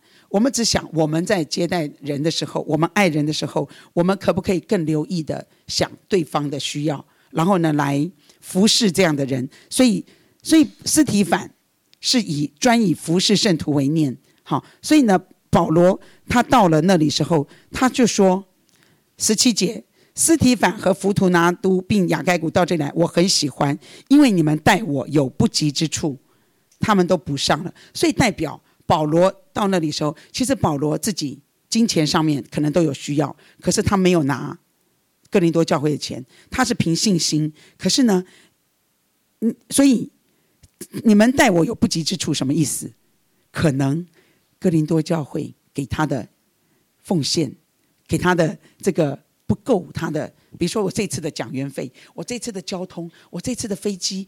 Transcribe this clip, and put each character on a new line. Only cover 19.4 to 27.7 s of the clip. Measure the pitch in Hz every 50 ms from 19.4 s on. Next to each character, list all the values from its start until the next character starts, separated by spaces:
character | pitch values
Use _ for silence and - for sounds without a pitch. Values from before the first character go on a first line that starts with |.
| - 254
节 | 214 - 202 175 226 - - _ _ _ _ _ _
，“司 | - - - 330
提 | 294 - 254 247
反 | 196 - 269 262 208
和 | - 185 190
弗 | - - 190
图 | 202 - 196 180
拿 | 180 170 170 175
都 | 180 - - 190 190 185
并 | 185 _ 220 208 180 165
雅 | 170 175
该 | 139 185 180 175
古 | 165 156
到 | - 196 180
这 | 156 180
里 | 165
来， | 147 143 -
我 | 165 170
很 | 160 - 170 175 196
喜 | - - 143 139
欢， | - - 156 143 143 147 - - - - -
因 | _ 269 294
为 | 294 254
你 | 202 175 156
们 | 151 151 151
待 | - 247 214 - 220
我 | 170 143 135 120 -
有 | 139 151 139 127
不 | - _ 226 226
及 | - - 160 151
之 | 139 - 165 151
处， | - - - 156 131 139 _ _ _ _ _ _ _ _ _ _ _ _
他 | - - 214
们 | 190 180
都 | 165 185
补 | 170 - - 143
上 | 139 - - 165 147 -
了。” | 151